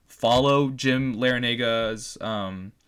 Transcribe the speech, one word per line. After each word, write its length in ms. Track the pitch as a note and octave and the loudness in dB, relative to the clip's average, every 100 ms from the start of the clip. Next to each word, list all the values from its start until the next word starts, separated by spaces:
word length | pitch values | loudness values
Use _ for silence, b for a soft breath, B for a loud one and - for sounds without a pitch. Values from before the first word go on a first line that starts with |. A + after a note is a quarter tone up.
| b | b
follow 600 | - A#2 B2 C#3 C#3 C#3 | -2 2 4 4 4 2
Jim 480 | C3 C3+ B2+ C3+ A2 | 0 0 0 0 0
Larrañaga's, 1000 | B2+ B2 A#2+ A#2+ A#2+ A2+ A2+ A2 - - | 0 0 0 0 0 0 -2 -4 -10 -10
um, 520 | A2 G#2+ F#2+ F#2+ G2 - | -6 -6 -6 -8 -14 -18